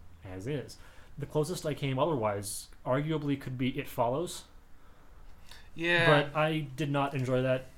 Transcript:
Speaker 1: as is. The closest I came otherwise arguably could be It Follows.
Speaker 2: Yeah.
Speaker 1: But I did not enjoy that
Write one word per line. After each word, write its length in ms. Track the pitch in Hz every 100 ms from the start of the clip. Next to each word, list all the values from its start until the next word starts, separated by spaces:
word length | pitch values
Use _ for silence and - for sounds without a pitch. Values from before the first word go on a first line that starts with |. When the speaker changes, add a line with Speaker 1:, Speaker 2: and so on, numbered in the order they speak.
| - - 95
Speaker 1:
as 160 | 92 107
is. 280 | 147 110 - - - - -
The 80 | 135
closest 400 | 156 151 175 156
I 80 |
came 240 | 135 139 131
otherwise 720 | 160 143 107 101 101 - - - -
arguably 540 | 131 151 156 147 139
could 180 | - 127
be 120 | 127 139
It 80 | 127
Follows. 560 | - 120 135 175 - - - - - - - - - - - - - - -
Speaker 2:
Yeah. 300 | 165 175 165 147 143
Speaker 1:
But 40 | 156
I 300 | 156 156 139 131
did 160 | 147
not 220 | 143 139
enjoy 280 | 143 127 127
that 260 | 131 131 -